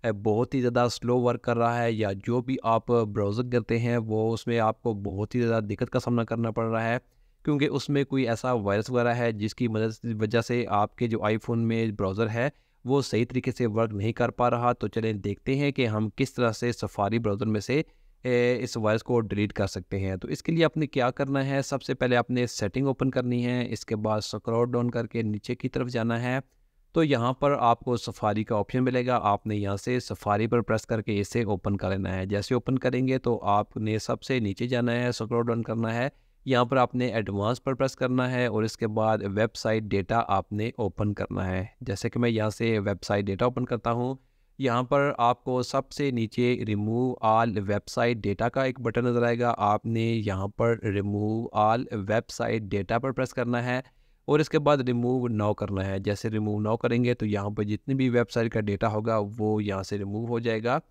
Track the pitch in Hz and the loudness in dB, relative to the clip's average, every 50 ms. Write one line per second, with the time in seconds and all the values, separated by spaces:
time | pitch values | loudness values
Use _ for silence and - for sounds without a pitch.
0 | - 117 107 101 104 113 104 110 120 - - 135 123 123 117 123 120 120 - - | 0 -2 -2 0 2 2 2 2 2 0 0 0 0 2 4 4 2 2 0 -2
1 | - 117 123 127 120 123 120 117 - - 120 117 117 117 117 120 117 117 117 110 | -2 0 2 4 4 2 0 0 0 0 0 2 2 2 2 2 0 0 2 0
2 | 107 101 98 98 - - 120 127 120 127 131 127 - 117 113 113 - - 120 117 | 0 0 -2 -4 -2 0 0 0 0 -2 -4 -2 2 2 2 2 2 2 2 2
3 | 113 104 101 107 104 101 101 113 123 123 123 120 110 - 120 117 117 120 120 120 | 2 0 0 -2 0 0 0 -2 -2 0 0 -2 0 0 0 0 2 2 0 0
4 | 110 110 107 110 110 113 113 110 - 120 117 117 110 110 113 _ _ 120 110 101 | 0 0 0 0 0 0 0 -2 -2 -2 0 2 2 2 0 _ _ -4 -4 -2
5 | 98 101 85 98 107 - - 123 120 117 113 110 107 101 104 - 123 120 - 131 | -4 -6 -4 -4 -4 -2 0 0 2 2 2 0 0 -2 -2 -4 -4 -2 -2 -2
6 | - - 123 120 117 - 113 117 117 113 107 123 113 113 113 113 113 113 117 131 | 0 0 0 0 0 -2 -2 -2 -2 -2 -2 -2 -2 0 0 -2 0 0 -2 -4
7 | _ _ _ _ _ _ _ _ _ - 147 143 139 156 - 139 - - 147 143 | _ _ _ _ _ _ _ _ _ 0 2 2 2 0 0 -2 -2 0 0 0
8 | 143 - 135 135 131 117 117 110 - 127 127 117 98 101 98 107 107 - 127 123 | 0 2 0 0 2 2 0 0 0 0 0 0 2 2 0 0 0 0 0 2
9 | 120 120 117 120 120 117 113 107 104 107 - - 127 117 110 110 110 113 110 - | 2 2 2 2 0 -2 -2 -2 -4 -4 -2 -2 -2 0 0 0 0 -2 -2 -4
10 | - 120 113 107 110 107 104 - - - 120 123 117 - - 101 104 107 _ - | -6 -6 -2 -2 0 2 2 0 0 2 -2 -2 0 0 2 2 2 0 _ -4
11 | 127 117 110 110 - 107 110 110 - - 120 117 113 113 113 113 113 113 104 101 | -2 0 0 0 2 2 0 0 0 -2 0 0 2 2 2 0 0 -2 -2 -2
12 | 101 95 95 104 117 113 113 117 123 147 - _ _ _ _ _ _ 123 131 143 | -2 -2 0 0 -2 0 0 -2 -2 -2 -4 _ _ _ _ _ _ 0 0 0
13 | 131 - - 107 120 120 - 127 - 131 120 - 127 113 104 113 113 110 107 98 | 0 0 0 0 0 0 -2 -2 -2 -2 -2 0 -2 0 2 0 0 0 0 -2
14 | 98 113 110 - 123 117 107 - 123 120 120 117 120 123 123 - - 104 - 113 | -2 -2 0 0 0 -2 2 2 2 2 2 2 2 0 0 0 -2 -4 -2 -2
15 | 110 113 107 101 101 104 101 - _ - 135 139 147 143 135 - 127 113 107 107 | -2 -2 -2 -2 -4 -4 -6 -4 _ -2 0 0 0 0 2 2 0 0 2 0
16 | 110 104 - - 139 - - - 123 117 107 - - 120 117 - - 101 - - | -2 -2 0 -2 -2 -2 0 0 0 0 2 0 -2 -2 -2 -2 -6 -6 -2 -2
17 | 101 101 107 117 117 110 101 101 104 110 107 104 95 - 123 151 160 - _ _ | 0 0 0 0 0 0 -2 0 0 0 0 -2 0 0 0 -2 -2 -4 _ _
18 | - - - _ - 127 123 120 120 123 123 117 123 120 - 120 107 107 107 113 | -20 -20 -20 _ -2 0 2 4 4 4 2 0 -2 -4 -4 0 2 2 2 0
19 | - - 127 120 113 98 101 101 104 101 - - 101 95 - 101 90 _ - 98 | 0 0 0 0 2 0 0 0 0 0 0 -2 -2 -2 -2 -8 -8 _ -4 -4
20 | 95 95 95 92 - - 143 - - - 165 165 165 151 - 156 156 143 - 143 | -2 -2 -4 -4 -4 -6 -8 -4 -2 -2 2 2 2 2 2 0 -4 -2 0 0
21 | 123 123 127 - 143 135 139 139 135 139 139 139 135 - 143 127 - - 139 - | 0 0 0 -2 -2 0 0 -2 0 0 0 -2 -2 -2 -4 -6 -4 -6 -2 0
22 | 135 123 123 120 117 - 123 123 123 117 - - 107 101 - 127 139 139 127 - | 2 2 2 2 2 2 0 0 0 -2 -2 -4 -4 -2 -2 0 0 0 0 2
23 | - 135 127 127 127 123 120 120 120 120 123 123 120 - 113 - - - 113 110 | 0 0 0 0 0 0 0 0 0 0 0 -2 -2 -4 -6 -8 -4 -6 -4 -2
24 | 107 110 107 107 107 - - 107 _ - 113 117 120 123 123 120 120 120 117 117 | 0 0 0 -2 -2 -6 -8 -8 _ -2 2 2 2 2 2 0 0 0 -2 -2
25 | 113 104 - 117 113 107 107 104 _ - 123 - - 127 - 131 127 123 120 117 | -6 -4 -4 -2 -2 -2 -2 -4 _ -6 -6 -4 -4 -4 -2 -2 -4 -2 -2 -2
26 | 113 117 117 117 120 123 127 135 131 _ _ _ _ _ _ _ _ _ _ 165 | 0 0 -2 -2 -2 -2 -2 -4 -4 _ _ _ _ _ _ _ _ _ _ 2
27 | 165 151 139 120 117 123 131 _ - 143 143 123 120 117 120 - - 131 120 117 | 4 4 4 2 2 0 0 _ 2 2 2 4 4 4 4 4 2 -2 -2 -2
28 | - - 104 - - 107 104 107 107 - 113 104 98 - - 127 127 131 123 123 | -2 -8 -8 -2 0 0 0 0 0 0 0 -2 0 0 0 0 0 2 0 0
29 | 123 127 123 117 - 104 101 101 _ 110 107 104 101 98 98 98 - - 123 123 | 0 0 0 2 2 2 2 2 _ -4 -2 -2 -2 -2 -4 -4 -2 -2 -2 -2
30 | - - 104 - - 107 104 104 110 117 120 120 110 - 117 110 - - 120 110 | -2 -6 -10 -6 0 0 2 2 2 2 2 2 2 2 0 -2 0 -2 -4 -2
31 | 104 - 107 101 101 - - 120 117 98 104 90 - 104 101 95 - 92 98 98 | -2 -2 0 -2 -2 0 0 -2 0 0 -2 -2 0 -2 -2 0 0 -2 -2 -2
32 | 95 92 92 92 95 95 101 101 107 - 131 120 - - 135 127 - 131 123 127 | -2 -2 -2 -4 -2 -2 -2 -2 0 0 -2 0 0 0 -2 0 0 0 0 0
33 | 131 131 131 131 - 123 117 107 - 101 101 104 104 _ _ - 110 107 110 107 | 0 0 0 0 0 0 -2 0 2 2 2 2 2 _ _ -4 -2 -2 -2 -2
34 | - - 127 113 - - 135 127 110 101 95 - 117 123 127 120 120 120 117 120 | -2 -4 -4 -6 -2 -2 -2 0 0 -2 -2 -4 -4 -2 0 0 2 2 0 0
35 | 123 123 120 - 110 107 120 117 117 120 117 117 113 - 113 113 113 113 113 117 | 0 -2 -2 -2 -4 -2 0 0 2 2 0 -2 -2 -4 -2 -2 -2 -2 -2 -2
36 | 123 143 _ _ _ _ _ _ _ 135 131 120 123 120 135 131 123 - - 123 | -2 -4 _ _ _ _ _ _ _ 2 4 4 4 4 4 2 2 2 2 -2
37 | 123 123 101 113 104 92 98 101 101 110 127 - _ 139 135 117 135 131 - - | -2 0 0 -2 -2 -2 -2 0 0 0 -2 -2 _ -4 -2 0 -2 -2 0 -2
38 | 135 123 127 127 127 127 127 123 123 120 104 110 110 110 - - 113 110 107 110 | -2 0 2 2 0 0 0 0 0 0 0 0 -2 -2 -2 -4 -4 -2 0 0
39 | 110 110 110 107 - 101 98 104 107 110 _ - - 113 110 110 110 104 98 98 | 2 2 2 2 0 -2 0 2 0 0 _ -4 -2 0 0 0 0 0 -2 -2
40 | 92 - - 117 117 - 101 95 92 _ 104 104 110 117 - - 113 95 - - | 0 0 0 0 2 2 0 0 0 _ -4 -4 -4 -4 -4 -2 -4 -4 -2 -2
41 | 107 104 101 - 101 95 95 98 92 92 92 92 95 - _ _ 123 120 104 - | -2 -2 0 -2 -4 -4 -4 -4 -2 -2 -2 -4 -4 -6 _ _ -8 -6 -6 -4
42 | - 117 - 120 120 120 113 110 107 107 101 - 117 113 113 107 98 101 101 92 | -4 -4 -2 2 2 2 2 2 0 -2 -2 0 0 0 2 2 0 -2 -4 -4
43 | - - 104 101 101 101 98 90 120 123 127 127 127 - 123 117 - 120 117 120 | -2 -2 0 0 0 -2 0 0 0 0 0 -2 -4 -4 -4 -4 -2 -2 -2 0
44 | 120 127 135 135 _ _ _ _ _ _ _ - 135 127 117 120 127 120 147 143 | -2 -4 -4 -8 _ _ _ _ _ _ _ -2 0 0 2 2 2 2 2 2
45 | 143 143 143 - 117 117 123 _ _ 135 127 127 123 - - 135 139 - - - | 4 2 2 2 2 2 2 _ _ -2 -2 -2 -2 0 -2 -2 -2 -4 -4 -2
46 | 147 139 127 120 113 107 - - 123 123 123 120 120 110 107 104 104 107 113 120 | -2 0 0 0 -2 -2 0 0 2 2 2 0 -2 -2 -2 -2 0 0 0 0
47 | 127 127 123 - - 110 110 113 117 117 98 107 101 95 101 101 - - - 123 | 0 0 -2 0 2 4 4 4 4 2 0 -2 0 0 -2 -2 -2 -4 -2 0
48 | 120 117 120 110 101 101 101 - 110 117 - 135 135 131 127 - 120 117 107 123 | 2 2 0 0 -2 -2 -2 0 0 0 0 0 0 0 -2 -2 -4 -2 0 0
49 | 120 123 120 120 120 120 120 117 120 120 117 - 104 104 104 107 - 117 113 113 | 2 2 2 2 2 2 2 2 0 0 0 2 2 2 2 2 0 -2 0 0
50 | 113 117 117 113 104 104 95 92 98 101 - - 117 117 117 104 - 110 98 101 | 0 0 0 0 0 -2 -2 -2 -2 -4 -2 0 2 2 2 2 0 -2 0 0
51 | 98 101 101 104 104 107 110 113 117 - - 107 107 107 113 120 135 - 123 107 | 0 0 0 0 0 0 -2 -2 -4 -2 2 2 4 4 4 2 -2 -4 -6 -6
52 | 95 98 104 117 113 - - - 117 113 113 113 110 95 104 101 95 - 113 117 | -2 0 0 0 0 -2 -8 -6 -2 -2 -2 -2 -2 -2 -4 -4 -2 0 -2 -2
53 | 120 135 127 - 131 123 - - 120 120 123 120 120 127 123 127 135 - _ _ | -2 -2 -2 -2 -4 -4 -2 -4 -2 -2 -2 -2 -2 -2 -4 -4 -6 -10 _ _
54 | _ _ _ _ _ - 143 151 156 - - 156 147 151 147 139 127 127 123 120 | _ _ _ _ _ 2 2 2 2 2 0 2 4 4 4 4 2 0 0 0
55 | 120 123 127 131 123 120 113 104 104 104 107 - 104 101 101 98 95 98 95 98 | 2 0 0 0 0 0 0 2 2 0 0 0 -2 -4 -2 -2 -2 -2 -2 -2
56 | 98 104 101 - - 117 107 107 107 107 104 104 107 107 113 117 - 123 120 120 | -2 -2 -4 -2 -2 -4 -2 -2 -2 -2 -2 -2 0 0 0 0 0 0 2 2
57 | 123 123 123 - 113 107 104 101 98 104 107 110 107 104 107 104 _ - 135 135 | 2 2 2 0 0 0 0 0 -2 -2 -2 -2 -2 -2 -2 -4 _ -2 0 2
58 | 131 127 117 120 120 - - 120 113 113 113 113 107 104 101 98 - 113 107 107 | 2 4 4 2 2 2 0 0 0 0 0 -2 0 0 -2 0 0 0 0 0
59 | 107 117 113 110 104 101 107 120 107 107 107 107 107 101 95 95 95 - 104 104 | 0 0 0 0 0 -2 -4 -2 0 0 0 0 0 -2 -2 -4 -4 -4 -6 -6
60 | 98 98 101 107 117 117 120 117 117 117 113 110 110 120 131 160 - _ | -4 -4 -4 -6 -4 -4 -4 -2 0 0 -2 0 0 0 -2 -2 -4 _